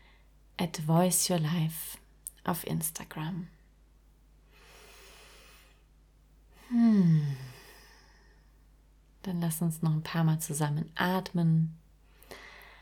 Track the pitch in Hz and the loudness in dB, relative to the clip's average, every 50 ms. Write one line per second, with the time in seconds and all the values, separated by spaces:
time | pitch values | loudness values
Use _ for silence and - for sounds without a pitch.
0 | - - - _ _ _ _ _ _ _ _ - 185 170 - - 151 156 160 170 | -20 -20 -20 _ _ _ _ _ _ _ _ -6 -6 -6 -4 -6 0 2 4 4
1 | 185 180 175 - - - 180 170 156 151 175 175 160 160 160 - - - - - | 4 4 2 0 0 0 0 0 0 0 0 0 -2 -2 -4 -8 -12 -14 -16 -18
2 | - - - _ _ - - _ _ - 175 165 - - 160 165 165 - - - | -20 -20 -20 _ _ -18 -18 _ _ -6 -6 -4 -4 -6 -4 -4 -4 -6 -8 -10
3 | 165 - - 160 156 165 190 165 165 - - _ _ _ _ _ _ _ _ _ | -14 -12 -10 -8 -8 -8 -8 -8 -10 -12 -16 _ _ _ _ _ _ _ _ _
4 | _ _ _ _ _ _ _ _ _ _ _ - - - - - - - - - | _ _ _ _ _ _ _ _ _ _ _ -20 -20 -20 -20 -20 -20 -20 -20 -20
5 | - - - - - - - - - - - - - - - _ _ _ _ _ | -20 -20 -20 -20 -20 -20 -20 -20 -20 -20 -20 -20 -20 -20 -20 _ _ _ _ _
6 | _ _ _ _ _ _ - - _ _ - - - - 247 233 233 226 214 202 | _ _ _ _ _ _ -20 -20 _ _ -20 -20 -10 -2 2 4 6 6 6 6
7 | 180 170 160 151 147 143 139 131 131 127 123 - - - - - - - - - | 6 6 6 4 2 0 -4 -6 -10 -16 -18 -20 -20 -20 -20 -20 -20 -20 -20 -20
8 | - _ _ _ _ _ _ _ _ _ _ _ _ _ _ _ _ _ _ _ | -20 _ _ _ _ _ _ _ _ _ _ _ _ _ _ _ _ _ _ _
9 | _ _ _ _ - 196 180 170 170 165 160 - 175 165 160 - - 160 156 156 | _ _ _ _ -10 -8 -4 -2 -2 -2 -2 0 -2 -2 -2 -2 -2 0 0 0
10 | 156 - - 165 165 160 156 156 - - 147 156 156 147 147 156 160 - - - | -2 -4 -2 0 2 2 2 0 -2 -6 -4 -2 -2 -2 -2 -4 -4 -6 -4 -2
11 | 175 180 185 190 190 - - 175 170 165 160 160 160 160 - - _ _ _ _ | 0 0 0 -2 -4 -4 -2 0 2 4 4 4 2 0 -4 -10 _ _ _ _
12 | _ _ _ _ - - - - - - - - - - - - | _ _ _ _ -20 -20 -20 -20 -20 -20 -20 -20 -20 -20 -20 -20